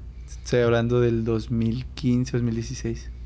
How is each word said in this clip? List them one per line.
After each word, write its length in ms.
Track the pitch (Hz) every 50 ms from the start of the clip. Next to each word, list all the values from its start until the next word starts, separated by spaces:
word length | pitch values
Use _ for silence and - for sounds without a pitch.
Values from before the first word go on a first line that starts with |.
| - - - - - -
Estoy 320 | - - - - 131 123
hablando 380 | 120 117 117 117 117 117 123 123
del 240 | 120 120 117 113 113
dos 280 | 117 113 110 113 120
mil 340 | 120 113 113 113 113 127 127 - -
quince, 380 | - - 123 123 123 127 -
dos 100 | - 120
mil 120 | 120 117 113
dieciséis. 540 | 113 113 117 131 - - 117 113 - - - - - -